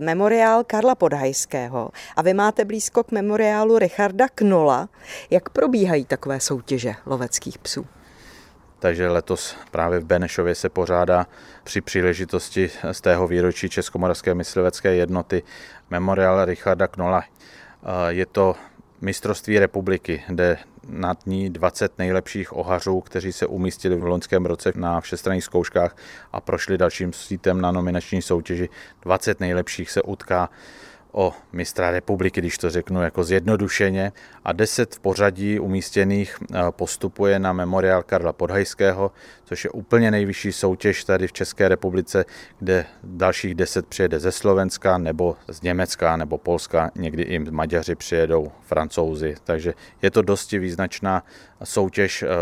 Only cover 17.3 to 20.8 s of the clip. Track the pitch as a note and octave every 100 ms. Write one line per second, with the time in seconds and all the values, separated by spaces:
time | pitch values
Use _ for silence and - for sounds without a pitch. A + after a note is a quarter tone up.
17.3 | _ - - - - - F#2 E2+ F2 F2+
18.3 | - F#2+ F2+ - _ - - F#2+ F#2+ -
19.3 | G2+ - G#2 F#2+ G2 F#2+ F#2 - D#2 -
20.3 | F2 F2+ E2 - -